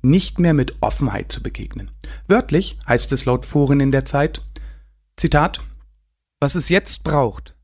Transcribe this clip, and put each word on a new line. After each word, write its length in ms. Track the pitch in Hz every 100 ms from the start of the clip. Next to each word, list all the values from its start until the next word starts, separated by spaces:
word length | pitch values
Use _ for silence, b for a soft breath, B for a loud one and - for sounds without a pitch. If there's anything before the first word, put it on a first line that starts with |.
nicht 380 | 127 175 - -
mehr 140 | 175
mit 240 | 151 123 -
Offenheit 540 | 104 - 135 101 -
zu 100 | -
begegnen. 480 | - - - - 101 - B B -
Wörtlich 500 | 214 247 151 196 - -
heißt 240 | 120 -
es 140 | 131 -
laut 200 | 123 -
Foren 360 | 147 139 143
in 100 | 135
der 140 | 135 131
Zeit, 360 | 143 151 - - b b b b b _ -
Zitat, 440 | - 147 165 - - - - _ _ _ _ _
„Was 160 | 143 170
es 140 | 135
jetzt 340 | 185 - -
braucht 520 | 160 147 120 - - -